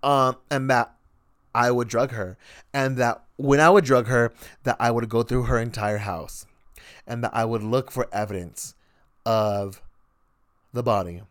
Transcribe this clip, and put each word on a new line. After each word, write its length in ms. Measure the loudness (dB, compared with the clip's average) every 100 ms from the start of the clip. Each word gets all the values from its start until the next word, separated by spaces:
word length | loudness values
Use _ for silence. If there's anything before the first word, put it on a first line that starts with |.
Um, 320 | 2 2 2 0 _
and 180 | -4 2
that 240 | 2 0 _ _ _ _ _ _ 0
I 160 | 2
would 160 | 2 0
drug 240 | -2 -2
her. 260 | -4 -10 -12 -20 -20 _
And 240 | -4 -2 0
that 260 | 0 -2 -10 -6
when 240 | 2 6
I 80 | 8
would 160 | 6 6
drug 220 | 2 4
her, 260 | 0 0 -2 -20 -8
that 120 | -4 0
I 120 | 0
would 160 | 0 -2
go 160 | -2
through 200 | -2 -2
her 140 | 0 -2
entire 420 | -2 -4 -4 -4
house. 460 | -6 -8 -10 -16 -20 _ _ -20 -20 -20 -12
And 140 | -8
that 100 | -4
I 120 | -2 -2
would 180 | -4
look 280 | -2 -2 -2
for 180 | -6 -4
evidence 640 | -4 -6 -8 -10 -14 -16 _ _ _ _ _ -2
of 560 | 0 0 -2 -6 -10 -20 _ _ _ _ _ _ _ _
the 100 | -6
body. 380 | 0 0 -2 -10 -18